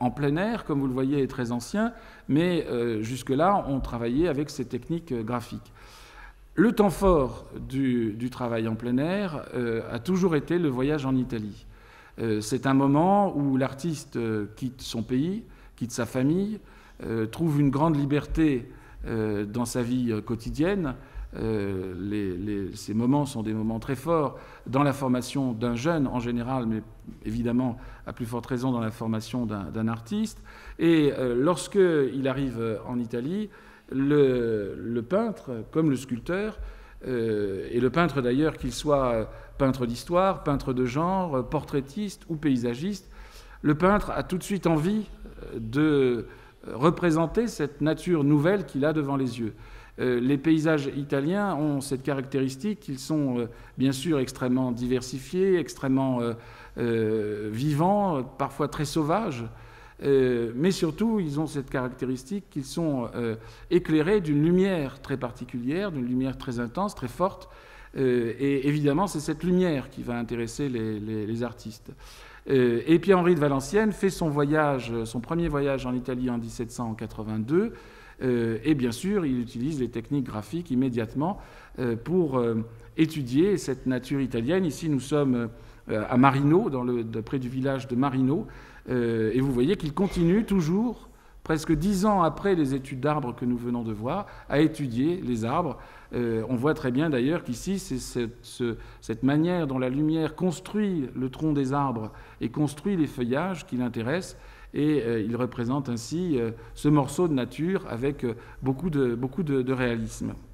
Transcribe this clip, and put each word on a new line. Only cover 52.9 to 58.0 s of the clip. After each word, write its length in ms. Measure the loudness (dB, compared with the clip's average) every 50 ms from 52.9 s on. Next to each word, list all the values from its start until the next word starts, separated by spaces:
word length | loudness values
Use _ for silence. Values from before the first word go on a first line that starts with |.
| -10 -8
sont, 400 | -4 -2 0 0 0 0 0 -2
euh, 80 | -4 -4 -8 -12 -20 -12 -4
bien 160 | 0 0 0
sûr 260 | 0 0 0 0 2 2
extrêmement 540 | 0 -2 -2 -2 0 2 2 2 2 0
diversifiés, 880 | -2 -2 -2 0 0 0 -2 -4 -8 -10 -8 -4 0 2 2 4 4 2
extrêmement, 640 | 0 -2 -6 -4 0 2 2 2 2 2 0 0
euh, 100 | 0 -2 -2 -4 -8 -16 -20 -20 -20 -12 -6 -2
euh, 720 | 0 0 2 2 2 2 2 0 0 -2 -4 -4 -4 -4
vivants, 720 | -4 -2 0 0 2 4 4 4 4 2